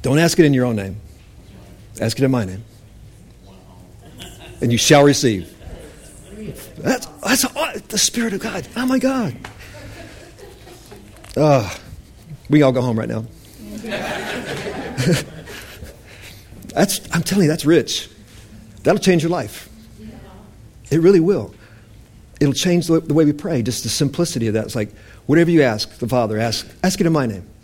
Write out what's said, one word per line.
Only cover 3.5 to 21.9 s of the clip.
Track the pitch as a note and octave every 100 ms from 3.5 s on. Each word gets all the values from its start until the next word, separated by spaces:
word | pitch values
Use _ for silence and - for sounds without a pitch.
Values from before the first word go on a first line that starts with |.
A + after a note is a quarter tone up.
| - - - - - - - - - - -
And | A#2+
you | A#2
shall | - D3
receive. | C#3+ C3+ C3 G2 F2 - - - - - - - - G#3+ G#3+ - - -
That's, | - B3 -
that's | - F#3+ B3+ B3+
aw-, | C4+ D#4 - -
the | G#3
Spirit | - A#3+ A3+
of | F#3+
God. | A3 D#3+ - -
Oh, |
my | B3+ C4
God. | C4 C4 G#3 - - - - - - - - - - - - - - - - - - - -
Uh, | - D3+ C3+ G2+ - - - - - - D3+ -
we | D3+
all | C3+
go | B2+
home | B2 A2+
right | A#2
now. | A2+ A2+ - - - A2 -
<laughs> | A3+ - - - - - - - - - - - B2+ D#3+ - - - - - - - - - - - - - - -
That's, | - G3+ - -
I'm | E3+
telling | - F#3+
you, | D#3
that's | D#3+
rich. | C#3+ E3 - - - - - - - - - -
That'll | - G3
change | F#3+ F3
your | E3
life. | F3 G#2+ - - - - - A3 - - - - - - - -
It | D#3
really | E3 G3
will. | E3 F3+ G2+ - - - -